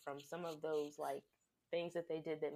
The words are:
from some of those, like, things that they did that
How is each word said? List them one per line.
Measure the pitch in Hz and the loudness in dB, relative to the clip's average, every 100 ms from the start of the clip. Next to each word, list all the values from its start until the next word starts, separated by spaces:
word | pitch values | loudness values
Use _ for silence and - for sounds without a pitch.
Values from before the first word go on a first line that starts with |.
from | 147 139 | -6 -6
some | 143 165 | -4 -4
of | 170 151 | -2 -2
those, | 156 151 147 147 | 2 2 2 0
like, | 143 139 - _ _ _ _ | -2 -2 -6 _ _ _ _
things | 170 170 | 0 0
that | 170 170 | -2 0
they | 160 | 0
did | 160 151 | 2 2
that | 151 | 2